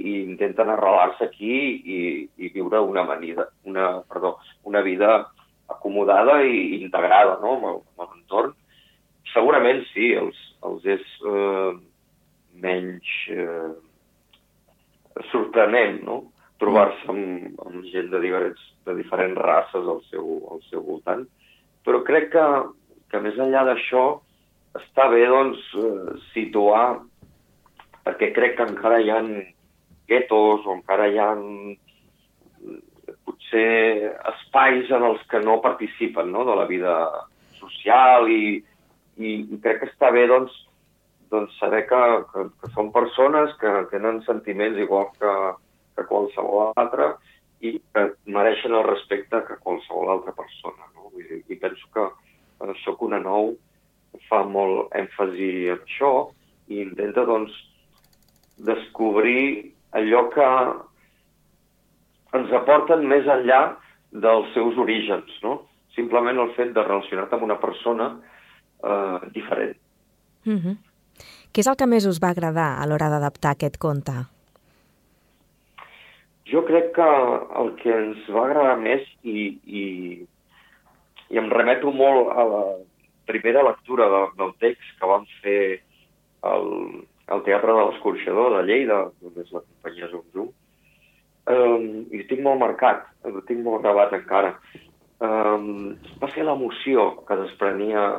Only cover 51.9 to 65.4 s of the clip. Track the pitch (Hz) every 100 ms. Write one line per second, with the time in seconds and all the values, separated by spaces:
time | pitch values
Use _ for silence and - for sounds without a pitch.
51.9 | 110 98 - _ _ _ - 98 95 -
52.9 | 98 110 101 92 104 110 - _ _ _
53.9 | _ _ - - 107 98 98 98 95 -
54.9 | 101 98 - 95 90 95 90 90 87 -
55.9 | - 139 131 - _ _ _ - 104 95
56.9 | 90 104 110 120 110 107 - - _ _
57.9 | _ _ _ _ _ _ - 107 113 -
58.9 | - 110 104 113 123 139 - - _ _
59.9 | 113 110 120 120 151 131 131 127 - -
60.9 | _ _ _ _ _ _ _ _ _ _
61.9 | _ _ _ _ 131 120 123 123 147 151
62.9 | 165 139 139 139 131 123 131 156 - -
63.9 | _ _ 107 113 113 101 127 117 117 110
64.9 | 113 107 90 - -